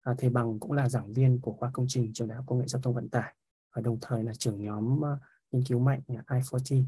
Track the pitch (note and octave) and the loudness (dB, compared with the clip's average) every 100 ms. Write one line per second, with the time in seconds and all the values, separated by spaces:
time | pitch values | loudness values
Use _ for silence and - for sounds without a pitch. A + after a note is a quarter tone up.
0 | C3 B2 B2+ B2 A#2 G#2+ - C#3+ C3 A#2 | -2 2 2 2 0 -4 -2 0 2 0
1 | G2 A2 C3 B2+ B2 G#2+ B2 B2+ B2 C3 | -2 4 6 6 0 -4 -4 -2 -2 0
2 | A2+ A2 A2+ A2+ C3 B2 B2+ - B2+ A#2+ | -2 -2 -6 -6 -2 -2 0 -2 -2 -2
3 | A#2 A#2+ A2 _ _ _ _ - A#2 A2+ | 0 -2 -2 _ _ _ _ -4 -2 -2
4 | - A#2 A2+ A2 A#2+ G2+ G#2 G#2+ A2+ C#3+ | -2 -2 -2 -2 -4 -2 -4 -2 0 2
5 | D3 C#3+ - _ _ B2+ B2+ B2 C3 C3+ | 0 -4 -8 _ _ -2 2 4 4 2
6 | - A2+ - C3 C3 B2+ C3 C3+ | -2 -8 -2 -2 0 -2 2 2